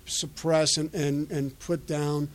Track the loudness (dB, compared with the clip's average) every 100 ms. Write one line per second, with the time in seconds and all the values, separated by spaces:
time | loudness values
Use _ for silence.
0 | -8 -6 -6 -4 2 4 4 2 0 0
1 | 0 0 0 -2 -2 -4 -4 -4 -2 -2
2 | 0 0 -2